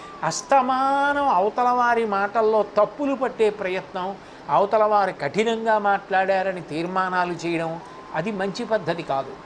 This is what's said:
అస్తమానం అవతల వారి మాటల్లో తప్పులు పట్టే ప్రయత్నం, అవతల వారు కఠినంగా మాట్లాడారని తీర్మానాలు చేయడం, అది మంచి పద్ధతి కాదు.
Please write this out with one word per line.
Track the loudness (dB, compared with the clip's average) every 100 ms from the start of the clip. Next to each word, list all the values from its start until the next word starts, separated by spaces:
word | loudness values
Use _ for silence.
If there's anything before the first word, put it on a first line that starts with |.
| -16 -6
అస్తమానం | -4 -4 2 4 4 2 2 2 2 2 2
అవతల | 2 2 2 2
వారి | 2 2 2 2
మాటల్లో | 0 0 2 2 2 2 2
తప్పులు | 2 0 -4 -2
పట్టే | -4 0 0
ప్రయత్నం, | 0 -4 -6 -6 -8 -6 -8 -14 -14 0
అవతల | 2 4 4
వారు | 4 4 2 0
కఠినంగా | -4 0 0 0 2 2
మాట్లాడారని | 2 0 0 0 2 2 0 -4
తీర్మానాలు | -6 -6 -4 -2 0 0 -2
చేయడం, | -2 -4 -2 -4 -6 -12 -18 -8 -4
అది | -4
మంచి | -2 -4 -4 -2
పద్ధతి | -2 -2 -4
కాదు. | -2 -4 -4 -10